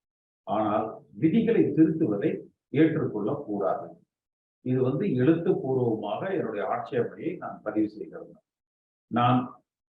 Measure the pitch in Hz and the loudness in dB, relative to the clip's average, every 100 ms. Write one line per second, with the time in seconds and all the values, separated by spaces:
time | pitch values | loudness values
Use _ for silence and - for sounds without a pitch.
0 | _ _ _ _ - 107 104 110 - - | _ _ _ _ -4 -2 0 0 -2 -8
1 | - 101 165 226 214 196 131 151 160 - | -16 -2 2 4 4 4 4 4 4 4
2 | - 101 156 - - _ _ 131 160 - | 0 0 0 -2 -8 _ _ 2 4 4
3 | 117 104 104 - - 101 95 - - - | -2 -2 -4 -4 -6 -2 -2 -2 -6 -18
4 | _ _ _ _ _ _ 127 127 123 - | _ _ _ _ _ _ -2 0 2 0
5 | 107 123 135 165 185 - 135 127 117 107 | 0 4 4 4 2 0 0 0 0 0
6 | 101 107 190 170 110 104 - - - - | -4 -4 -4 -4 -4 -4 -4 -4 -4 -4
7 | - - 113 - - - 107 107 104 104 | -4 -6 -8 -8 -10 -10 -4 -2 -2 -4
8 | 87 - - - _ _ _ _ _ _ | -14 -14 -18 -20 _ _ _ _ _ _
9 | _ 117 123 127 - - _ _ _ | _ 0 2 2 0 -10 _ _ _